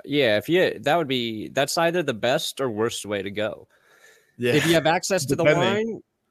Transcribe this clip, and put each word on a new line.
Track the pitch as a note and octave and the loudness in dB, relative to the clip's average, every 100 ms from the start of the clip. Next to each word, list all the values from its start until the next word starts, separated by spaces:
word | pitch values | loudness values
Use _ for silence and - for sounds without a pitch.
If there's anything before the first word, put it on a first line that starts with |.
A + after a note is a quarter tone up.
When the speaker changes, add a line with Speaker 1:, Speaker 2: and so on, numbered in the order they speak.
| - | -4
Speaker 1:
yeah, | D3 B2+ G#2 | 2 4 2
if | G2+ | 2
you, | F3 D3 - | 2 2 0
that | C#3 E3 | 0 0
would | D3 | 0
be, | C3 A#2 G#2+ D#2 | -2 -2 -6 -6
that's | - C#3+ - | -2 -2 0
either | E3+ F3 | 0 0
the | C#3+ | -2
best | A2+ A#2 D3 - - | -2 0 0 -2 -6
or | C3+ | -4
worst | G#2 A#2 - G2+ | 0 -2 -2 -6
way | G#2 | -4
to | G2 | -4
go. | G2+ G#2 - - _ _ _ - _ _ - | -4 -4 -6 -16 _ _ _ -20 _ _ -4
Speaker 2:
Yeah. | A#2+ | 0
Speaker 1:
If | D3 D3+ | 2 4
you | |
have | E3 D3+ | 2 2
access | F3 - F#3+ C3+ | 0 0 -2 -2
to | C#3 | 2
the | |
Speaker 2:
Depending. | E3 - F3+ G3+ A3+ | 4 4 2 0 -4
Speaker 1:
wine, | G3+ - _ _ | -8 -14 _ _